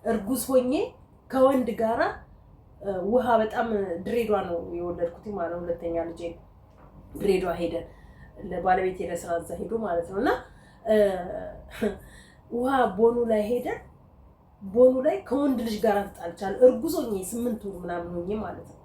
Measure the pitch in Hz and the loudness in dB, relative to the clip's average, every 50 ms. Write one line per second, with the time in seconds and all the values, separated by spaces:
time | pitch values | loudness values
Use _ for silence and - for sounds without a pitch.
0 | - 220 226 202 196 202 262 226 - - 262 254 247 254 277 339 466 508 - - | 0 0 -2 -2 0 -2 -4 -4 -2 4 4 4 4 4 0 0 0 -2 -6 -18
1 | - _ - - _ - - 262 262 269 277 262 240 226 208 214 226 220 233 262 | -20 _ -20 -20 _ -4 4 6 6 6 6 4 0 -2 -2 -2 0 0 0 0
2 | 339 403 - - - - - - - - - - - - - - - 196 190 185 | -2 -2 -2 -8 -16 -20 -20 -20 -20 -20 -20 -20 -20 -20 -20 -10 -8 -6 -4 -4
3 | 175 202 233 254 233 247 233 220 220 214 - 240 233 233 220 202 196 180 170 170 | -2 2 2 2 4 4 4 4 2 0 0 -2 -2 0 0 -2 -2 -2 -6 -6
4 | 185 202 233 247 226 202 208 190 - 175 170 170 160 165 170 170 175 175 170 175 | -4 -2 -2 -2 0 2 0 0 0 -2 -6 -6 -6 -6 -8 -6 -6 -6 -4 -4
5 | 175 170 - - - 214 202 190 170 165 175 175 175 170 170 170 170 170 170 165 | -4 -4 -4 -10 -12 -10 -6 -6 -6 -6 -6 -8 -6 -6 -6 -6 -4 -4 -4 -4
6 | 165 170 170 170 170 170 170 - - - - - - - - - - - - - | -4 -6 -8 -10 -10 -10 -10 -12 -20 -20 -20 -20 -20 -20 -20 -20 -20 -20 -20 -20
7 | - - - - - 196 185 180 180 175 170 170 175 165 170 170 - - - - | -20 -16 -10 -2 0 2 2 2 0 -2 -4 -2 -4 -4 -4 -6 -8 -10 -18 -20
8 | - - - - - - - - - 185 180 175 175 185 185 196 190 185 180 180 | -20 -20 -20 -20 -20 -20 -18 -16 -12 -8 -8 -2 2 2 2 2 2 -2 -2 -4
9 | 175 175 175 170 190 180 170 170 160 - 170 170 - 180 220 226 220 185 170 170 | -6 -6 -6 -8 -4 -4 -4 -4 -4 -6 -10 -8 -6 -6 -4 -4 -4 -2 -2 -2
10 | 170 175 190 196 247 349 494 - - - - - - - - - - 220 214 214 | -2 -2 -4 0 0 0 0 0 -4 -14 -20 -20 -20 -20 -20 -10 0 4 6 6
11 | 208 202 185 180 175 180 - - 185 180 - - - - - - 220 208 190 - | 6 4 2 -2 -6 -6 -8 -8 -8 -10 -12 -14 -16 -16 -6 -4 -4 -4 -4 -6
12 | - - - - - - - - - - - 240 247 262 269 262 240 214 185 190 | -16 -20 -20 -20 -20 -20 -20 -20 -14 -8 -4 -2 0 2 4 4 4 2 4 4
13 | 226 233 240 240 240 220 220 214 208 208 247 247 262 330 453 - - - - - | 4 4 4 4 2 2 2 2 2 0 -2 -2 -2 -4 -6 -6 -10 -18 -20 -20
14 | - - - - - - - _ _ - - _ 202 190 185 240 254 254 262 262 | -20 -20 -20 -20 -20 -20 -20 _ _ -20 -20 _ -14 -2 6 8 8 8 8 6
15 | 254 311 392 392 381 - 240 277 285 277 254 220 226 226 208 202 - 214 202 202 | 2 2 0 0 -2 -2 0 2 2 2 2 0 -2 -2 -2 2 2 2 2 2
16 | 202 196 - - 170 170 - - 202 190 196 - 254 254 220 226 262 320 349 339 | 0 -2 -8 -10 -10 -10 -8 -6 -6 -4 4 8 8 8 8 6 -2 -2 -2 -2
17 | 254 233 208 190 180 180 226 233 240 240 214 208 - 196 180 175 170 175 175 170 | -2 -2 -4 -4 -4 -6 -6 -4 -4 -4 -4 -4 -6 -10 -10 -8 -8 -6 -6 -6
18 | 170 175 175 175 175 185 214 214 196 175 - - - - - - - | -6 -6 -6 -6 -4 -4 -4 -4 -4 -8 -10 -12 -14 -18 -20 -20 -20